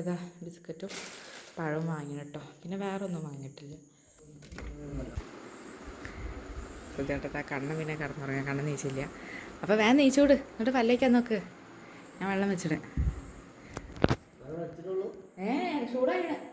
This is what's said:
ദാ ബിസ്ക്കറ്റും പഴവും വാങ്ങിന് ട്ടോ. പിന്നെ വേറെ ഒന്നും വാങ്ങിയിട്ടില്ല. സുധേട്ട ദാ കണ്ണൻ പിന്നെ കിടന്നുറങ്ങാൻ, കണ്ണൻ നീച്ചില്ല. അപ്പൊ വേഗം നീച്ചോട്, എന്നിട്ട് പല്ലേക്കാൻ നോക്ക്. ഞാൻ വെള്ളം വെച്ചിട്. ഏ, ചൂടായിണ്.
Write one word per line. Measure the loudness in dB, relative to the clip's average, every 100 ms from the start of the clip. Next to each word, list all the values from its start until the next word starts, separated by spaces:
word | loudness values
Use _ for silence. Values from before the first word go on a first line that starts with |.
| -2
ദാ | -2 -4 -12
ബിസ്ക്കറ്റും | -14 -12 -12 -10 -8 -8 -10 -12 -14 -16 -14 -4
പഴവും | -2 0 0
വാങ്ങിന് | -2 -4 -8 -8
ട്ടോ. | -10 -12 -14
പിന്നെ | -8 -4
വേറെ | -2 -2
ഒന്നും | -4 -4
വാങ്ങിയിട്ടില്ല. | -6 -8 -12 -12 -14 -14 -18 _ _ -20 -20 -20 -16 -12 -10 -10 -8 -8 -6 -6 -8 -10 -16 -16 -16 -14 -14 -12 -12 -10 -10 -10 -12 -12 -12 -14 -12 -6
സുധേട്ട | -2 -2 -4
ദാ | -6 -4
കണ്ണൻ | -4 -4 -4
പിന്നെ | -4
കിടന്നുറങ്ങാൻ, | -4 -4 -4 -4 -2 0
കണ്ണൻ | 0
നീച്ചില്ല. | 0 -2 -2 -2 -4 -8 -12 -12 -12 -4
അപ്പൊ | 4
വേഗം | 6 8 10
നീച്ചോട്, | 10 10 10
എന്നിട്ട് | 8 4 -2 2
പല്ലേക്കാൻ | 4 6 6 8
നോക്ക്. | 6 6 0 -4 -12 -20 -18 -18 -18 -16 -6
ഞാൻ | 0
വെള്ളം | 2 4
വെച്ചിട്. | 2 0 -2 -2 0 0 0 -6 -14 -18 -18 -14 -12 -12 2 2 2 -4 -18 -10 -6 -6 -8 -6 -4 -4 -6 -14 -6
ഏ, | -2 0 0 0 0
ചൂടായിണ്. | 2 4 4 0 -2 -6